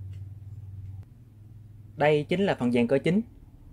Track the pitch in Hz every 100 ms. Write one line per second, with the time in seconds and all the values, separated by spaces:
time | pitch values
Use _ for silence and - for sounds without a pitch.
0 | - - - - - - - - - -
1 | - - - - - - - - - -
2 | 147 151 147 175 196 139 123 120 120 139
3 | 160 190 - - - - -